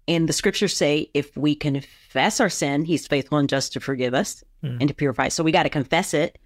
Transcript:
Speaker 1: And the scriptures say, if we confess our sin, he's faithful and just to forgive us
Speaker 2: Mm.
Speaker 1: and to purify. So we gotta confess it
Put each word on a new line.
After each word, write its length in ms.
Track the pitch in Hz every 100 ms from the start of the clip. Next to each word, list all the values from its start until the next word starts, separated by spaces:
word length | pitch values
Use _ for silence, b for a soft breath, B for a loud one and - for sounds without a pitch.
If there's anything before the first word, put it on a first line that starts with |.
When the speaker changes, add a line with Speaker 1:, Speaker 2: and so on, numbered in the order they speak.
| -
Speaker 1:
And 200 | 170 160
the 40 |
scriptures 440 | - 202 - 196 -
say, 340 | 151 151 -
if 220 | 143 139 -
we 200 | 147 147
confess 840 | 147 139 - - - 135 170 -
our 80 | 208
sin, 360 | - 147 143
he's 240 | 160 151 -
faithful 300 | 147 131 147
and 100 | 143
just 240 | 135 131
to 80 | 131
forgive 340 | - 135 123
us 300 | 131 - - - -
Speaker 2:
Mm. 140 | 143 123
Speaker 1:
and 80 | 147
to 60 |
purify. 340 | - 143 123 131
So 160 | -
we 80 | 160
gotta 160 | 170 151
confess 460 | 151 123 165 190
it 240 | 151 165 -